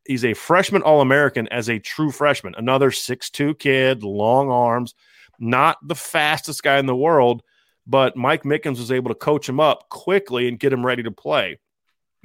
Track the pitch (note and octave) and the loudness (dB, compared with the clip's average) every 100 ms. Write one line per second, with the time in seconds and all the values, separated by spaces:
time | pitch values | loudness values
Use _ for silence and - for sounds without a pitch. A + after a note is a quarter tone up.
0 | - C3 A#2+ G#2 - F3 F#3 G3 - D3+ | -6 -2 -2 -2 2 2 2 0 4 4
1 | C3 C#3 C#3+ B2+ A2+ B2 A2+ A2 - - | 6 4 2 0 -6 -6 -4 -4 -6 -4
2 | D#3 - D3 C#3 F#2 - A#2 C3+ C3+ - | -4 0 0 0 -6 -6 0 2 2 0
3 | - B2+ - - D3 C#3 C#3+ C3+ C3 B2+ | -6 -8 -8 -4 -4 -2 0 2 2 0
4 | G#2 G2+ A2 B2+ C#3 B2 A#2+ A#2+ A#2+ _ | -4 -2 2 2 2 0 2 0 -4 _
5 | _ _ _ - A#2 B2+ D#3 D3+ C#3+ E3 | _ _ _ -10 -2 2 2 0 -6 -10
6 | - E3 D3+ D#3 - D3 D3 C#3 C3+ B2+ | -4 -2 0 -2 -6 -4 0 2 2 0
7 | D3+ D#3 A#2+ A#2+ _ _ _ _ - C3+ | 2 4 4 0 _ _ _ _ -2 2
8 | B2+ B2+ B2 D#3 C#3 D#3 D#3 B2 A#2 B2+ | 2 0 -2 0 0 -2 -2 -6 -4 -4
9 | B2 A2+ - D3 - C3 D#3 - - - | -4 -4 -2 -2 -2 0 2 2 -6 -12
10 | - F#3+ G3 B2 B2 A#2 C#3+ B2+ B2+ B2 | -2 -2 0 -4 -2 0 -2 0 -2 -2
11 | A2+ G2+ C#3+ D3 F#2+ D2 _ _ _ _ | -6 -8 -4 -2 -2 -8 _ _ _ _
12 | _ _ | _ _